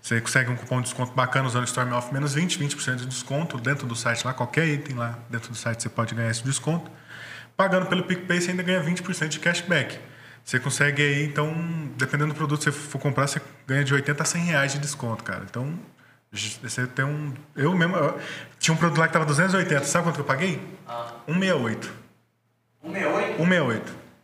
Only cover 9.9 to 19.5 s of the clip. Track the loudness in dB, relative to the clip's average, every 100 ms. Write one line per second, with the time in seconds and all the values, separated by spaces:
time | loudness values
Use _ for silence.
9.9 | -6 -14 -20 -20 -18 -2 -2 0 2 2
10.9 | 4 4 4 0 0 0 -2 -2 -4 -6
11.9 | -2 0 2 2 0 0 2 0 0 -6
12.9 | -2 0 2 2 0 -8 -18 0 2 4
13.9 | 2 2 0 0 0 2 2 2 0 -4
14.9 | -4 -4 -4 -4 -8 -6 -6 -4 -6 -12
15.9 | -20 -20 _ _ -8 -8 -8 -6 -4 -2
16.9 | 0 -2 -2 -6 -10 -12 0 2 4 4
17.9 | 4 0 0 -8 -12 -14 -2 2 4 4
18.9 | 4 4 4 4 4 4